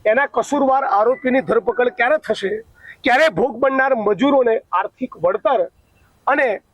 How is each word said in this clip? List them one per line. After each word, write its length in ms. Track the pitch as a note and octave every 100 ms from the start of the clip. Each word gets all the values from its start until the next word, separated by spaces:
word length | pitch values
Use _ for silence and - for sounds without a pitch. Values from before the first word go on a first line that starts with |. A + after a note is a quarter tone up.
| G#3
એના 200 | A3+ B3+
કસૂરવાર 580 | B3 - C#4+ C4+ C4
આરોપીની 560 | C4+ G3 A3+ B3+ B3+ C4
ધરપકડ 480 | F3 A3 A#3+ A#3 B3
ક્યારે 280 | A#3+ A#3+ D#4
થશે, 380 | - G#3+ F#3+ G#3+ - _ - -
ક્યારે 240 | C4 B3 D#4+
ભોગ 300 | E3+ B3+ A3+
બનનાર 360 | C4+ C4+ C4+
મજૂરોને 680 | B3+ G#3 F#3+ C#4 C#4 A#3+ A3+ -
આર્થિક 440 | F3 G3+ - B3+ -
વળતર 480 | E3+ G3+ D#4 A#3 E3+ _ _ _ _ _ -
અને 340 | C#4+ C4 F#3+ _